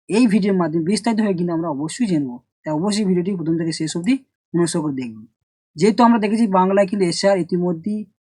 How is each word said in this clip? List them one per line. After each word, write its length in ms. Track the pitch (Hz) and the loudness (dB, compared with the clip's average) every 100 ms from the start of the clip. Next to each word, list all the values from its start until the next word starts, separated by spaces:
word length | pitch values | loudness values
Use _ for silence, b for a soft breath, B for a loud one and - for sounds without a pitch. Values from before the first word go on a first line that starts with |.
| - | -4
এই 140 | 202 247 | 2 4
ভিডিওর 300 | 196 196 190 | 4 2 2
মাধ্যমে 240 | 165 165 160 | 0 0 -2
বিস্তারিতভাবে 500 | 214 233 220 214 175 | -2 0 0 0 0
কিন্তু 140 | 175 | -2
আমরা 160 | 160 170 | -2 -4
অবশ্যই 380 | 139 156 - 233 | -4 -6 -4 -2
জানবো, 260 | 160 135 123 - _ | 0 -2 -8 -18 _
তাই 140 | 208 | -6
অবশ্যই 320 | 151 202 208 196 | -2 -2 0 0
ভিডিওটি 240 | 180 175 190 | 0 0 -4
প্রথম 180 | 156 165 | -2 -2
থেকে 160 | 165 | -2
শেষ 180 | 156 156 175 | -4 -6 -4
অবধি 180 | 175 262 - _ _ | -2 -2 -4 _ _
মনোযোগ 260 | 170 170 175 | -2 0 0
করে 140 | 151 135 | -4 -4
দেখবেন। 280 | 123 110 110 _ _ _ _ 151 | -8 -12 -20 _ _ _ _ 0
যেহেতু 240 | 202 202 | 2 6
আমরা 160 | 233 233 | 4 4
দেখেছি 260 | 208 220 226 | 0 0 2
বাংলায় 380 | 185 185 196 190 | 2 4 2 2
কিন্তু 140 | 208 180 | 0 -2
এসআর 320 | 160 196 196 | 0 2 2
ইতিমধ্যেই 600 | 165 180 180 165 196 214 214 _ _ _ | 0 -2 -2 -4 -6 -8 -10 _ _ _